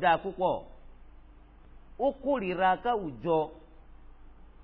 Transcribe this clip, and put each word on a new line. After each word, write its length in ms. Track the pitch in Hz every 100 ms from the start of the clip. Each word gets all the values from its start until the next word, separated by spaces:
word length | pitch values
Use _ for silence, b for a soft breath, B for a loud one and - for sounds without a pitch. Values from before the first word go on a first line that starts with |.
dáa 160 | 175 165
púpọ̀. 460 | 190 180 180 110 - - - - - - - - - - - - - -
Ó 140 | 262
kórìíra 640 | 277 262 269 190 175 185 185
káwùjọ 640 | 240 233 170 120 156 160 151 - - - - - - - - - - -